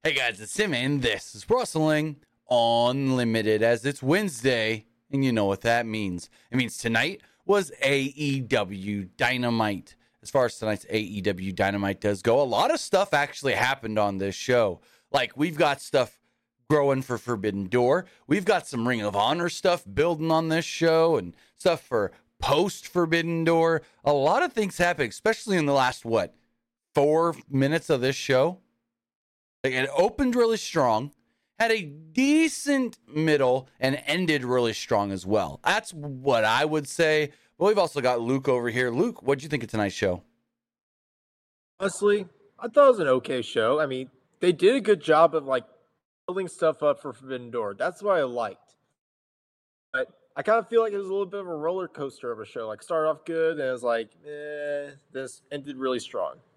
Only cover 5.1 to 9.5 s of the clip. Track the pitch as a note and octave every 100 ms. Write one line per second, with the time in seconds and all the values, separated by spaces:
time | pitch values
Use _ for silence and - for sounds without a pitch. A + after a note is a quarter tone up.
5.1 | C#3 C3+ A2+ G2+ G2 A#2 A#2+ A2+ A2 G2+
6.1 | F2 - _ _ C3 A#2+ - A#2 A2+ C#3+
7.1 | G3 _ _ - G3+ F#3+ - C#3 C#3 C3+
8.1 | D3 D3 C3+ A#2 B2 F#2+ G2 G2 G2+ F#2
9.1 | - B2 B2+ B2